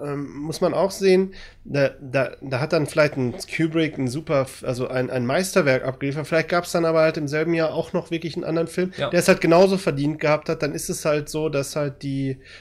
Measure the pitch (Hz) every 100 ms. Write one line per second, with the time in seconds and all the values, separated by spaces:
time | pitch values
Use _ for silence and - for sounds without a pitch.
0 | 143 143 139 139 151 151 180 147 190 -
1 | 190 185 190 - - - - 139 135 -
2 | 139 135 123 - 139 127 151 170 143 160
3 | 151 143 123 - - - 160 160 156 143
4 | 131 131 160 147 131 - - 123 127 127
5 | 127 127 120 147 190 196 143 131 135 131
6 | 139 143 147 165 156 175 170 175 165 160
7 | 160 160 147 151 160 165 160 139 156 180
8 | 165 165 160 160 - 165 165 - 180 -
9 | 143 175 170 180 165 165 190 190 190 139
10 | 143 156 156 151 - 160 147 160 - 180
11 | 165 151 147 151 156 143 139 156 147 135
12 | 143 135 135 131 - -